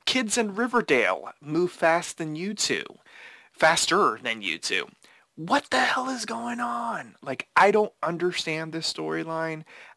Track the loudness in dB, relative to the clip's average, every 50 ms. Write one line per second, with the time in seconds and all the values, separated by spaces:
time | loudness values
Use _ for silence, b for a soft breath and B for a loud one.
0 | -4 -2 0 0 0 0 0 0 0 0 0 -2 -2 2 2 0 2 4 4 4
1 | 4 4 2 0 -4 -12 -16 _ -10 -2 0 2 2 0 0 2 4 4 4 4
2 | 2 -2 -8 -8 -6 -6 -6 -6 -6 -6 -4 -2 -2 0 0 -2 -4 -8 -14 -20
3 | _ B B B B B B B B B B 4 4 6 6 4 2 2 4 4
4 | 4 4 2 0 -4 -4 -4 -4 -4 -4 -4 -4 -4 -2 -2 -2 -4 -4 -10 _
5 | b b b b b b b -12 -4 0 0 0 0 0 0 2 2 2 0 0
6 | -2 -4 -6 -6 -6 -8 -8 -8 -6 -8 -6 -6 -4 -4 -4 -4 -4 -6 -6 -8
7 | -10 -12 -18 _ -8 -8 -8 -8 -8 _ 4 6 6 8 6 6 2 2 _ -6
8 | -6 -4 -4 0 -2 -2 -2 -2 -4 -4 -4 -4 -4 -6 -6 -4 -4 -4 -4 -4
9 | -4 -4 -4 -4 -4 -4 -4 -4 -2 -4 -4 -6 -10 B B B B B B